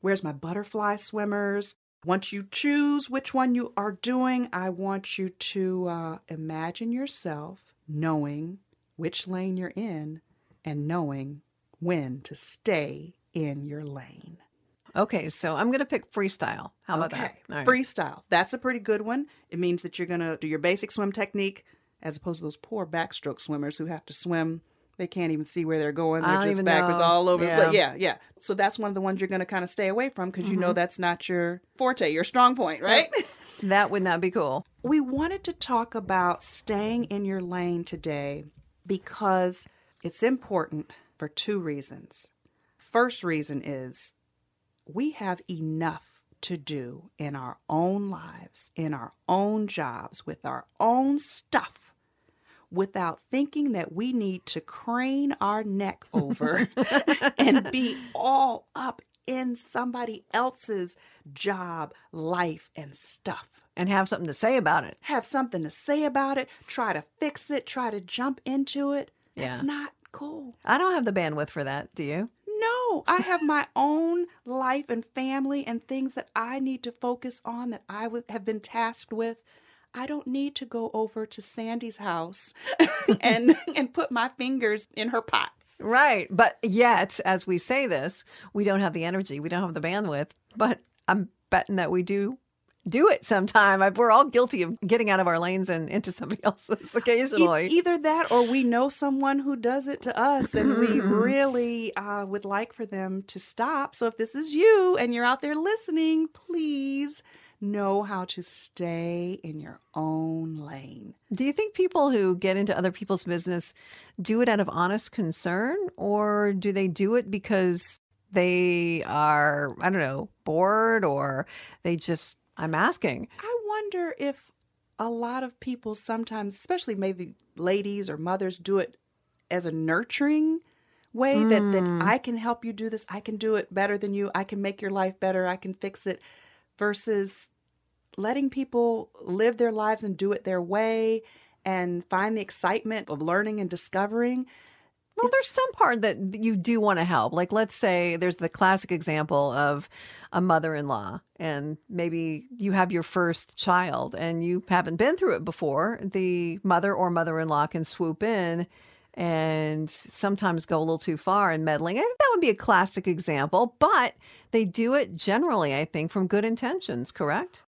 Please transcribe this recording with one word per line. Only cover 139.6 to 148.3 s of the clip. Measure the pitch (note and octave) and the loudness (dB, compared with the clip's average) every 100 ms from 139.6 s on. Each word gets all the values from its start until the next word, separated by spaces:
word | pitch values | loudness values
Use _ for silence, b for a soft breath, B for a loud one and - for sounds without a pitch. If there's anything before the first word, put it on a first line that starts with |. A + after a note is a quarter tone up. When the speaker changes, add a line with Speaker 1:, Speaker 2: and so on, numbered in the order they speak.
| A#3 | 2
Speaker 1:
lives | G#3+ G#3+ A3 | 2 0 0
and | G#3+ F3+ | -2 -2
do | G3 | 0
it | G3+ | 0
their | - F#3 | 0 -2
way | F3 G3+ A3 A3+ A3 A3 A3 b b b - | 0 0 2 2 2 0 -4 b b b -4
and | F#3 F3+ F3 - | -2 0 -2 0
find | F#3 G3+ A3 | 0 0 -2
the | |
excitement | G3 - F3+ G#3+ A3 A3 - | -4 -2 0 0 -2 -6 -6
of | D3 | -4
learning | D#3 F3+ G#3 G#3+ | 0 2 2 -2
and | F#3 | -4
discovering. | F3 - F#3+ G3+ A3+ A#3+ B3+ B3+ b b b b b _ - | -6 -4 -2 0 0 0 0 -6 b b b b b _ 0
Speaker 2:
Well, | A#4+ | 2
there's | C5 C5 | 2 2
some | - C5 | 0 0
part | - F#4 A#3+ | 4 2 4
that | G#3+ E3+ F#3+ G#3 | 0 0 -4 -2
you | A3+ G#3 | 0 0
do | F3 A#3 | 2 2
want | G#3 F#3 | 4 4
to | E3+ | 4
help. | D#3+ A2 | 4 2
Like, | E3+ F3+ | 2 0
let's | G#3 G#3+ - | 2 2 2
say | A3 F3+ F3 E3+ | 2 4 2 2
there's | F3+ | 0